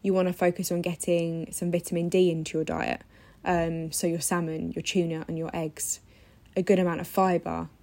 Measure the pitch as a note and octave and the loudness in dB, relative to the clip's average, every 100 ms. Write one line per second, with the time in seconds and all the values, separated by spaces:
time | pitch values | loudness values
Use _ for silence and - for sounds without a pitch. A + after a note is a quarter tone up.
0 | G3 F#3 F#3 F3+ F3+ F3 F3+ F3 F3 E3+ | 2 2 2 2 0 0 -2 -2 -2 -4
1 | - F3 E3+ E3 D#3+ - F3 F3 - E3+ | 0 2 2 -4 -6 -4 -2 -2 -2 -2
2 | E3+ F#3 F#3 E3 D#3+ D#3+ D#3 D#2+ A#1 - | 2 4 4 2 -2 -2 -2 -2 -2 -4
3 | - - - - - F3 E3 E3 D#3+ - | -8 -20 -20 -8 0 0 0 -2 -4 -2
4 | F3 E3 - F3 E3 D#3+ E3+ - - F#3 | -2 0 0 0 0 -4 -4 -4 -2 0
5 | E3+ D#3+ E3 E3 E3 - D#3+ - - - | 0 -2 -6 -6 -4 -4 -6 -6 -6 -6
6 | - - - - - - F3 F#3+ F3+ E3+ | -10 -20 -20 -20 -6 -4 4 4 4 0
7 | F3 - F#3+ F3 E3+ E3 E3 - | -2 2 4 2 0 -6 -6 -10